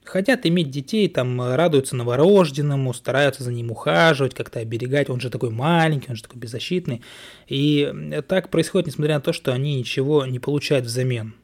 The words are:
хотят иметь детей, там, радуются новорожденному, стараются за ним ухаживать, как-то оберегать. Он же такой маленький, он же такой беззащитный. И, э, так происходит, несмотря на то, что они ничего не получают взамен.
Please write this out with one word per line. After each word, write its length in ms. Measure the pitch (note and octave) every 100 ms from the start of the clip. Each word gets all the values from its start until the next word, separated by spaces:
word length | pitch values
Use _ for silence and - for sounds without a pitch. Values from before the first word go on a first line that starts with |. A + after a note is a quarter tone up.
хотят 420 | - F#3 G3 B3+ F#3
иметь 240 | F3 D3+
детей, 380 | C#3 C3+ A3 F#3+
там, 320 | - B2 B2
радуются 540 | B2 B2+ E3+ C#3+ - B2+
новорожденному, 960 | A#2+ A#2+ E3 G3+ E3 C3+ D3 C#3 C3
стараются 480 | A#2 - C3 C#3+ -
за 100 | B2
ним 200 | A#2+ A#2
ухаживать, 600 | - - D#3+ E3 C#3 C3
как-то 260 | - - B2+
оберегать. 500 | A2+ A#2 B2+ C#3+ C#3
Он 80 | B2
же 100 | B2
такой 200 | A2 B2
маленький, 600 | A2 C#3+ E3+ D#3+ D3 -
он 60 | A2+
же 60 |
такой 160 | - A#2+
беззащитный. 640 | A#2 A#2 - F3+ F3+ A2 - - - - -
И, 440 | C3+ D3 D3 C#3+ C#3+ D3+
э, 100 | D3
так 280 | - F#3 F3+
происходит, 360 | E3 D#3+ F#3+ E3
несмотря 300 | C3+ D3+ D3+
на 40 |
то, 120 | D3+
что 200 | E3 -
они 240 | B2+ C#3+ C#3
ничего 480 | A#2+ - C3+ D3+ C3
не 120 | B2+
получают 480 | - C#3+ - C#3 A#2+
взамен. 480 | A#2 B2+ A#2+ A2 -